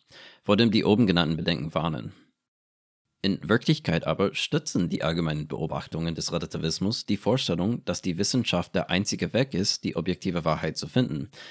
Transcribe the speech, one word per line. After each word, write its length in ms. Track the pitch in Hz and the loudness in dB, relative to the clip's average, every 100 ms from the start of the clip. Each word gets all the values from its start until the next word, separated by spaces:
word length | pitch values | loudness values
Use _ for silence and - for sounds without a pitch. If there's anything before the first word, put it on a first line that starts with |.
| _ - - - | _ -20 -20 -14
vor 140 | - 101 | 2 6
dem 140 | 117 | 6
die 160 | 104 - | 6 4
oben 200 | 104 104 | 6 6
genannten 300 | 87 78 80 | 6 4 2
Bedenken 380 | 85 78 78 | 0 -2 -2
warnen. 400 | - 82 73 104 - _ _ _ _ _ _ _ _ _ _ | -2 -2 -4 -8 -14 _ _ _ _ _ _ _ _ _ _
In 260 | 98 90 80 | -2 -2 2
Wirklichkeit 600 | 113 - 151 - 85 - | 2 4 0 2 0 2
aber 280 | 80 95 | 0 0
stützen 540 | - - - - - 85 | 0 -2 -2 -2 -2 0
die 140 | - | 0
allgemeinen 440 | 80 82 80 76 76 | -2 0 0 -2 -4
Beobachtungen 680 | - 78 69 - 80 82 | -6 -4 -6 -6 -4 -4
des 180 | 82 - | -4 -4
Relativismus 720 | 85 82 - 80 - 95 - | -4 -4 -4 -4 -2 -2 -4
die 140 | - 104 | -4 -2
Vorstellung, 640 | - 131 - 85 95 127 | 0 0 0 0 0 -2
dass 160 | - 90 | -4 -4
die 160 | 95 85 | -4 -2
Wissenschaft 580 | 98 131 110 87 - | 0 0 0 -2 -2
der 140 | 90 - | -4 0
einzige 460 | 90 104 95 87 | 0 0 -2 -2
Weg 180 | 107 135 | 0 0
ist, 320 | 85 104 - | 0 0 -2
die 120 | 98 - | -2 -4
objektive 500 | 85 87 95 87 80 | -2 -2 -2 -2 0
Wahrheit 320 | 78 82 - | 0 -2 -4
zu 100 | 90 | -2
finden. 400 | 123 123 76 - - - | 0 0 -2 -8 -12 -18